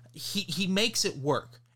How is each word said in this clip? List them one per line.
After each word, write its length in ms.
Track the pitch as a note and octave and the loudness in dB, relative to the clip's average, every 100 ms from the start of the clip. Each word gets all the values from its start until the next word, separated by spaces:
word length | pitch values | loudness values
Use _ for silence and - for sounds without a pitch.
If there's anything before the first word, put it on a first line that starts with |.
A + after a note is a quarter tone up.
| - | -18
He, 300 | D#3 - G3+ | -10 -6 -4
he 260 | F#3 D3+ F#3+ | -2 -2 2
makes 380 | F#3+ A#3 - F#3+ | 2 2 2 0
it 120 | C#3+ | 0
work. 420 | C#3 B2 - - _ | 0 0 -2 -16 _